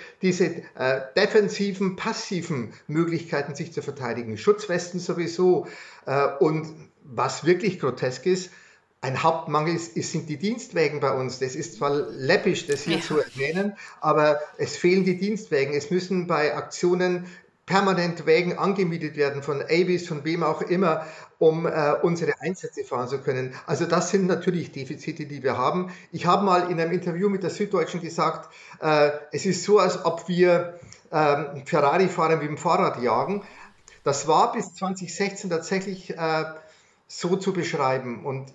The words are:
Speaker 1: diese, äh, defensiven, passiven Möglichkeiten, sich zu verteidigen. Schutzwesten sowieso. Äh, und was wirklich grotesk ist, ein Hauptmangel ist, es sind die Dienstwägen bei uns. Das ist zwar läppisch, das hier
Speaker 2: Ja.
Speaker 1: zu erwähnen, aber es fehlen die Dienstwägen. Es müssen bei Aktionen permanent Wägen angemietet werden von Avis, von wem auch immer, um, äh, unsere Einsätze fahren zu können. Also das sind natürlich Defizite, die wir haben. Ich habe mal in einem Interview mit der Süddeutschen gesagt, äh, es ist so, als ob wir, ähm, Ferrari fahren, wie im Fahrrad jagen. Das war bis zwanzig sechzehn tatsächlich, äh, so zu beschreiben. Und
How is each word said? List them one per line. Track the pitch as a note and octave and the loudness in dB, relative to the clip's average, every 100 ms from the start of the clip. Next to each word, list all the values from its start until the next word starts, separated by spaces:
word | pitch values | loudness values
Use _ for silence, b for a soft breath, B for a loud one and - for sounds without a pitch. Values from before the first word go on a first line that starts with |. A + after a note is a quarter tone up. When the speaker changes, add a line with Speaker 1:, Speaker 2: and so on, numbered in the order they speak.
| B B | B B
Speaker 1:
diese, | F#3 F3+ F3+ - - - | 0 2 2 -2 -10 -2
äh, | B2+ C3+ - F3+ | 0 0 0 2
defensiven, | G3+ G#3+ G3+ - G3+ F#3 G3 F#3+ | 4 6 4 2 -2 0 -2 -2
passiven | A3 A3 - F3+ E3+ C#3+ A2 B B | -4 -6 -4 -6 -4 -4 -6 B B
Möglichkeiten, | D3+ E3+ E3 - D3 C#3 | 0 0 -2 -2 -4 -4
sich | C#3+ E3 | -6 -8
zu | - | -8
verteidigen. | - B2+ B2 A#2 A2+ G#2+ | -8 -6 -4 -4 -6 0
Schutzwesten | - G#3 G#3 F3 - F3+ | 2 2 2 -4 -4 -6
sowieso. | - F3 E3 - F3+ D#3+ - B B B | -4 -2 -2 2 4 4 2 B B B
Äh, | - C3+ C#3 - | -2 0 2 4
und | D#3 D#3 D#3 - - _ | 2 2 -4 -12 -20 _
was | D3 A#2 C3 - | -10 -4 -2 0
wirklich | D3 F3+ G#3 - | 2 2 2 -2
grotesk | C#3 - C3 B2+ F#3 | -2 -2 -4 -2 0
ist, | F#3 - B B B B _ | 0 -2 B B B B _
ein | C3 C3 | -6 0
Hauptmangel | D#3+ E3 - D3+ D#3+ | 2 0 0 0 0
ist, | E3 - - | -2 -4 -6
es | C3 | -4
sind | D#3+ C#3+ | -4 -6
die | C#3+ | -4
Dienstwägen | G3 A#3+ - E3+ D3+ D3 | -4 -4 -4 0 0 0
bei | C3+ | -2
uns. | C3 B2+ - | 0 -4 -4
Das | C3 | -6
ist | C#3+ - A2 | -6 -10 -4
zwar | C#3+ | -2
läppisch, | C#3+ A#2+ - C3 F#3+ G3 D3+ - | 0 -4 -4 2 2 2 0 -2
das | C#3 | -4
hier | - D#3+ | 0 -2
Speaker 2:
Ja. | |
Speaker 1:
zu | - D3+ | 0 -2
erwähnen, | - B2+ D3 E3+ G3+ G3+ B B | -2 -2 -2 -2 -2 -4 B B
aber | D3+ D3+ D3+ D3 - - | 2 4 4 4 -2 -6
es | - - | -6 2
fehlen | F3 F#3+ | 4 4
die | F#3 F3 | 4 2
Dienstwägen. | G3 A3 - D3 C#3 | 0 -4 -2 0 0
Es | D3 - | -2 -2
müssen | F3+ F3+ F#3 F3 | -2 0 -2 0
bei | D#3 D3+ | 0 0
Aktionen | D3 - - F3+ F3+ F#3 F3+ F3+ B B _ - | -2 -6 -2 2 2 2 0 -4 B B _ 0
permanent | F#3+ G3 F3 F3 E3+ D3+ | 2 4 2 0 0 4
Wägen | D#3+ F3 D#3 | 4 4 0
angemietet | F3 G3 F3 D#3+ D3+ D3 | 0 0 0 -2 -4 0
werden | C#3+ C#3 | 0 0
von | C#3+ C#3 | -4 -4
Avis, | C3+ E3 F#3 F3 - | 2 2 4 2 -2
von | D3+ | -6
wem | D3 E3+ | -4 0
auch | D#3 D3+ | 0 0
immer, | - F3+ F3+ D#3 B B B - | 0 2 2 2 B B B 2
um, | D#3+ D#3+ E3+ | 4 4 2
äh, | D#3 D3 - | 0 2 2
unsere | E3+ E3+ D3+ - | 2 0 -2 -2
Einsätze | D#3 F#3+ D#3 - | -4 -6 -8 -10
fahren | - B2+ B2 | -6 -4 -2
zu | C#3 | -4
können. | - C3 B2+ - B | -2 -2 -4 -8 B
Also | C#3 E3 | -2 2
das | E3+ F3+ | 0 2
sind | G3 F3+ | 2 2
natürlich | E3+ F#3 E3+ C#3 | 0 0 -2 -4
Defizite, | C#3+ C3 D3 - D#3 | -8 -10 -10 -8 -8
die | C#3+ C#3+ | -8 -4
wir | B2+ A#2 | -2 0
haben. | C3+ F3+ F#3 B B | 0 0 -4 B B
Ich | E3+ E3+ | -4 2
habe | F#3+ | 2
mal | G3 F3+ F3 | 4 2 2
in | E3 | 0
einem | E3 | 0
Interview | F3+ F#3 E3 G3+ | -2 -2 -2 0
mit | F#3+ | 0
der | F3+ | -2
Süddeutschen | - G3+ F#3+ D#3 F3 | -4 -2 0 0 -4
gesagt, | E3 - D#3+ D#3+ - B B B | -6 -2 0 -2 -10 B B B
äh, | D#3 D3+ D3 - - | 2 6 6 2 -6
es | C#3+ F#3+ | -4 -2
ist | - | 0
so, | - G#3 | 4 6
als | F#3 - | 6 2
ob | E3 E3 - | -2 -4 -2
wir, | F3 F3+ E3+ - - B B B | 4 6 6 2 -8 B B B
ähm, | D#3+ D3+ C#3+ D3+ C#3 | 2 4 2 -2 -8
Ferrari | - E3 C#3 E3+ F3+ | -2 2 4 4 2
fahren, | F3 D#3+ D#3+ | 2 2 2
wie | D3 | 0
im | D3 | -2
Fahrrad | F3 F#3 E3 A#2 | 0 2 2 0
jagen. | A#2+ A2+ C#3+ G3+ - B B B _ B | 0 2 0 -4 -8 B B B _ B
Das | D3 C#3 D#3 | -2 0 2
war | D#3+ A#3 | 4 4
bis | A#3+ - | 0 -6
zwanzig | - F#3+ F#3+ F3+ | -6 -6 -6 -8
sechzehn | - G3 G3 F#3+ | -4 -4 -4 -4
tatsächlich, | E3 - F#3+ G3 F#3 - E3+ | -4 -2 -4 -4 -8 -10 -4
äh, | D#3+ D#3 D#3 - B B B B - | -2 0 -2 -8 B B B B -20
so | - F3 F#3 | -6 -2 0
zu | F#3+ | 0
beschreiben. | E3+ C#3 D#3 C3 C3 B2 A#2 C#3+ | -2 -2 0 0 0 -2 -8 -6
Und | C3+ - | -8 -10